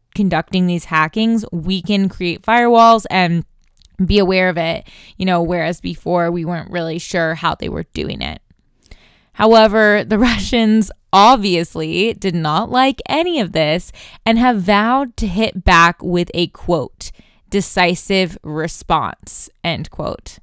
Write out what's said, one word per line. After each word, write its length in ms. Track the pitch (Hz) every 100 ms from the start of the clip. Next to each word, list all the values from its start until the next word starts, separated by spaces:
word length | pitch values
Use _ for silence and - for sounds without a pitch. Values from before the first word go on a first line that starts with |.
| _
conducting 540 | - 196 165 - 190 180
these 180 | 175 -
hackings, 580 | 160 156 220 226 226 -
we 300 | 175 156 190
can 260 | 175 202 196
create 360 | - 175 165
firewalls 640 | - 233 240 233 226 226 -
and 340 | 185 175 170 - _ _ _ - - 185
be 140 | 202
aware 300 | 185 190 185
of 80 | 165
it, 280 | 165 - - - - -
you 80 | 185
know, 160 | 175
whereas 400 | 170 175 160 180
before 480 | 180 165 - 175 170
we 160 | 175 165
weren't 240 | 170 -
really 300 | 175 165 165
sure 340 | - 180 165
how 220 | 160 165 -
they 140 | -
were 180 | - - -
doing 260 | - -
it. 180 | 67 - _ _ _ _ _ - _ _ _
However, 720 | - 214 226 220 214 214 208
the 160 | - 208
<laughs> 100 | 240
Russians 640 | 220 190 240 214 220 202 - _
obviously 1000 | 190 214 262 196 175 170 165 156 170 220
did 220 | - 190 170
not 340 | 156 156 226
like 320 | 247 269 - -
any 300 | 294 349 320
of 140 | 180
this 380 | 160 151 170 - - - -
and 140 | - 226
have 240 | 254 220
vowed 560 | 180 202 220 262 269 -
to 100 | 220
hit 360 | 175 226 196
back 400 | 190 170 170 170
with 260 | 180 175 175 -
a, 120 | 175
quote, 640 | - - 165 - - - - _ _ _
"decisive 880 | 202 - 196 180 180 - 190 180 185
response," 1080 | 156 151 160 - - 160 110 - - - - _
end 260 | 170 160 -
quote. 480 | - - - - -